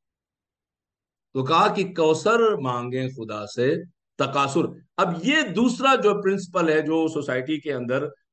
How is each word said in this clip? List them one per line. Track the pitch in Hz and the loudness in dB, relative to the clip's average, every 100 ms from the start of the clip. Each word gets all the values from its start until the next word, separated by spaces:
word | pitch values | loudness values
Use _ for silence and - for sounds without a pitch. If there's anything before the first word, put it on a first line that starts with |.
| _ _ _ _ _ _ _ _ _ _ _ _ _ | _ _ _ _ _ _ _ _ _ _ _ _ _
तो | 135 | -6
कहा | 131 165 208 | 2 4 4
कि | 202 | 2
कौसर | 185 - 156 160 208 233 226 202 | -2 0 2 2 2 2 2 0
मांगे | 131 120 120 127 131 | -2 -4 -4 -4 -6
खुदा | 127 110 104 104 | -6 -10 -10 -8
से, | - 127 170 175 _ _ - | -2 0 0 -6 _ _ -4
तकासुर। | 139 139 139 170 143 - - - | -2 0 0 0 -2 -4 -10 -2
अब | 180 165 180 | -2 0 0
ये | 311 | 0
दूसरा | 254 175 247 - 269 262 | 0 2 0 2 2 4
जो | 202 190 | 2 2
principle | 190 196 175 180 165 | 0 -2 -2 -2 2
है, | 156 | 2
जो | 151 160 160 | 2 0 0
society | 156 139 131 131 156 | -2 -4 -4 -2 -4
के | 151 | -4
अंदर, | 131 120 131 147 - _ | -6 -2 -2 -4 -10 _